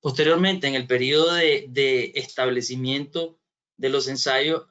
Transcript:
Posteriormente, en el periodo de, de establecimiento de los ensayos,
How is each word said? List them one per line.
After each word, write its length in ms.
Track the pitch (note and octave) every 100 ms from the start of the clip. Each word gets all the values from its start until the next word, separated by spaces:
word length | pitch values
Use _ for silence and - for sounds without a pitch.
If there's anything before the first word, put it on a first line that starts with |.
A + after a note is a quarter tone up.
Posteriormente, 600 | D3+ C3 D#3 E3+ F#3 F#3 C#3
en 80 |
el 140 | C3+ B2+
periodo 440 | B2+ B2+ D3+ E3
de, 340 | E3+ D#3+ C#3+ A2
de 420 | B2+ C3+ B2+ A#2 C#3+
establecimiento 1200 | B2+ - C3 B2 A#2 B2+ B2+ C3+ C#3+ E3 E3 E3 _ _ _ _
de 120 | C3
los 200 | C#3 C3
ensayos, 580 | C3+ - C3+ D3 D#3+ -